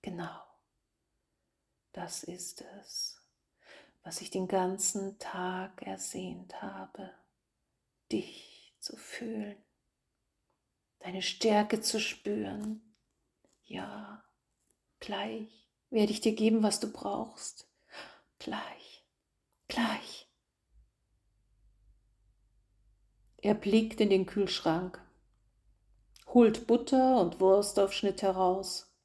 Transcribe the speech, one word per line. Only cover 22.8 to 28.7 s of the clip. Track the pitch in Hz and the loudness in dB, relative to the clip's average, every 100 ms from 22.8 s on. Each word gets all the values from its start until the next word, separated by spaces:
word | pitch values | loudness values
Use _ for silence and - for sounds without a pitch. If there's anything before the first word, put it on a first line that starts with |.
| _ _ _ _ _ _ | _ _ _ _ _ _
Er | 202 | 0
blickt | 214 208 220 220 - | 2 6 4 4 2
in | 208 | 6
den | 190 190 | 6 4
Kühlschrank, | 208 190 - 170 160 180 - - _ _ _ _ _ _ _ _ _ _ - - | 0 0 0 2 0 -2 -10 -20 _ _ _ _ _ _ _ _ _ _ -20 2
holt | 240 226 226 - | 6 8 6 0
Butter | - 277 262 262 254 | 0 4 4 6 6
und | 175 - | 2 4
Wurstaufschnitt | 190 196 202 - 196 - 202 190 | 6 6 4 2 2 2 -2 0
heraus. | 196 185 185 185 196 | 0 2 2 2 -4